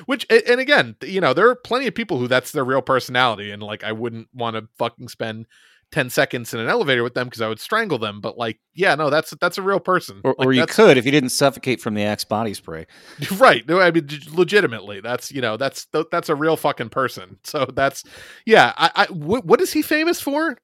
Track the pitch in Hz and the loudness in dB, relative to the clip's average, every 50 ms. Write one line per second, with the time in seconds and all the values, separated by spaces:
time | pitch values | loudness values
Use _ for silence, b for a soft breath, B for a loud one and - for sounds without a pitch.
0 | B - 262 254 - - 226 233 233 247 240 247 262 254 294 262 147 117 110 - | B -4 -4 -4 0 2 2 2 4 4 2 0 2 2 2 2 2 0 -4 -10
1 | - 135 190 190 185 143 131 147 196 240 254 247 - - 226 247 277 233 - - | -10 -6 -2 0 2 2 4 4 4 4 2 2 -2 -4 -4 -2 -2 -4 -4 -6
2 | 226 214 - 131 123 123 127 127 123 - - 151 135 123 131 135 127 - 135 127 | -6 -4 -2 -2 0 2 0 0 0 -2 -4 -4 -2 0 0 0 0 0 0 0
3 | 117 - 127 127 127 123 110 98 101 104 101 104 107 104 107 104 - 107 110 110 | 0 -2 0 2 2 2 0 -2 -6 -10 -12 -12 -10 -12 -12 -10 -8 -8 -8 -6
4 | 117 120 113 113 113 - _ 127 120 117 113 110 110 110 _ - 127 117 - _ | -6 -8 -8 -10 -14 -16 _ -8 -6 -6 -6 -6 -10 -12 _ -6 -6 -6 -6 _
5 | - 117 - - 117 113 110 110 113 b b b b b b b b b - 160 | -16 -20 -12 -10 -10 -10 -8 -10 -14 b b b b b b b b b -6 -6
6 | 135 123 - - 143 - - 127 117 - - 120 113 123 185 240 220 143 131 120 | -4 -2 0 0 0 0 -2 -6 -8 -8 -8 -6 -4 -2 -2 -2 0 0 2 0
7 | 120 123 120 139 127 123 113 - 113 110 110 110 - - - 214 226 208 160 120 | 0 -2 -4 -6 -8 -8 -6 -6 -6 -4 -4 -6 -6 -4 -2 -2 -2 -2 -4 -4
8 | 110 107 101 104 98 113 - - 120 113 110 - _ _ _ 147 185 190 156 147 | -4 -6 -8 -8 -10 -10 -8 -6 -6 -6 -6 -10 _ _ _ -2 0 2 2 2
9 | 156 147 135 156 156 - - 151 - 180 170 - 190 190 196 185 185 - 185 175 | 0 0 0 0 -2 -4 -6 -4 -4 -4 -2 -2 -2 -2 -2 -2 0 0 -2 -2
10 | - - 101 98 101 139 127 - 135 131 131 127 127 - - - 220 208 147 131 | -2 -6 -12 -4 -2 -2 0 0 2 2 4 2 2 2 4 6 8 8 8 8
11 | 113 135 139 151 131 127 - - 147 139 131 - - 135 120 107 - 120 107 107 | 4 4 2 2 2 0 0 2 2 2 0 0 -4 -4 -4 -4 -4 -6 -4 -2
12 | 104 104 104 104 - - 113 104 113 113 98 - - - 82 80 80 B B B | -2 -2 -4 -4 -4 -4 -4 -4 -2 -4 -6 -8 -12 -14 -14 -14 -14 B B B
13 | B B B B 143 - 196 190 262 247 165 123 113 131 160 185 190 175 170 165 | B B B B -8 -8 0 4 6 6 6 4 2 0 2 4 4 4 4 2
14 | 156 139 151 151 135 - 151 165 180 156 185 208 190 147 117 110 95 101 104 98 | 0 -2 -8 -14 -14 -8 0 0 0 2 4 2 2 2 -2 -6 -10 -12 -14 -10
15 | 98 113 123 123 - - 135 139 123 117 107 110 135 135 - - - - - 156 | -6 -6 -6 -6 -6 -8 -6 -4 -4 -4 -2 -2 -4 -6 -6 -8 -12 -4 -4 -4
16 | 160 165 - 170 160 - 160 139 147 160 160 147 - 151 139 - 127 113 - - | -2 -2 -4 -4 -2 -2 -2 0 0 0 0 0 0 -2 -4 -4 -6 -6 -4 -4
17 | 131 123 - - 92 92 101 - _ - - 156 135 123 131 127 135 139 139 - | -4 -4 -4 -8 -14 -18 -20 -20 _ -10 -4 -4 -4 -4 -2 -2 -2 -2 -2 -4
18 | - B B B B B B B B - 220 190 135 120 - - 156 165 - 175 | -12 B B B B B B B B 4 6 8 8 6 4 2 0 2 2 2
19 | 202 - 214 170 147 151 202 262 208 165 156 - 370 - - 311 302 - 320 302 | 0 0 -2 -6 -4 -2 -2 -2 4 4 4 4 4 0 -2 -2 -2 0 0 0
20 | 311 339 339 - - - 277 277 320 330 262 - | 0 0 -2 -2 -4 -4 -2 -2 -2 -2 -4 -8